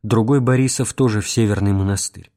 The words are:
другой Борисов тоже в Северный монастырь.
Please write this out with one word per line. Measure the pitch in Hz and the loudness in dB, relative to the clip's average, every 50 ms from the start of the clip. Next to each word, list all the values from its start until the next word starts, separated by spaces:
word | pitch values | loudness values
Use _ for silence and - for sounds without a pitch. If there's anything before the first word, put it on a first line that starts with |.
| - | -2
другой | 107 117 113 110 113 143 139 | 0 0 2 2 2 2 2
Борисов | 123 123 127 127 131 131 - - 127 - - | 2 2 2 2 2 0 -2 -4 -6 -6 -2
тоже | - 135 123 107 104 98 | 0 0 0 0 0 -2
в | - | -2
Северный | - - 113 104 104 95 98 101 101 | -2 0 0 0 0 0 0 0 0
монастырь. | 98 95 98 101 98 - - _ - - _ _ | 0 0 -2 -2 -4 -6 -8 _ -16 -20 _ _